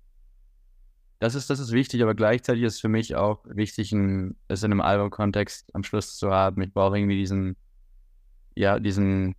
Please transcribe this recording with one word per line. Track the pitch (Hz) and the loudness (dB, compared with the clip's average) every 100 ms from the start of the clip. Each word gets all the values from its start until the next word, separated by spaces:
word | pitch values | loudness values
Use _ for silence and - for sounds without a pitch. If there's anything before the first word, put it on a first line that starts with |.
| - _ - - - _ _ - - _ _ _ | -20 _ -20 -20 -20 _ _ -20 -20 _ _ _
Das | 113 | -2
ist, | 135 - | -2 -4
das | 139 | -4
ist | 120 | 0
wichtig, | 117 131 120 | 0 2 2
aber | 113 | 2
gleichzeitig | 107 110 123 - 120 | 4 2 2 2 0
ist | 117 - | 0 -2
für | 113 | 0
mich | 110 110 65 | 0 0 0
auch | 104 107 - | 0 -2 -6
wichtig, | 107 104 - 101 | -4 -4 -4 -2
ein, | 104 98 95 95 - - | 0 0 0 -4 -8 -8
es | 98 | -2
in | 107 | 0
einem | 101 | 2
Albumkontext | - 101 101 - 101 104 95 - - | 2 2 0 -2 -2 0 -2 -6 -10
am | - | -8
Schluss | - 107 - - | -4 -4 -4 -4
zu | 101 | 0
haben. | 95 95 95 | 2 2 0
Ich | 95 | -2
brauche | 101 98 101 | 2 2 2
irgendwie | 101 98 | 2 0
diesen, | 95 98 95 92 _ _ - - - _ _ - - - | 0 -2 -2 -6 _ _ -20 -20 -20 _ _ -20 -12 0
ja, | 98 104 | 2 2
diesen, | 104 95 98 95 95 | 0 0 2 2 -2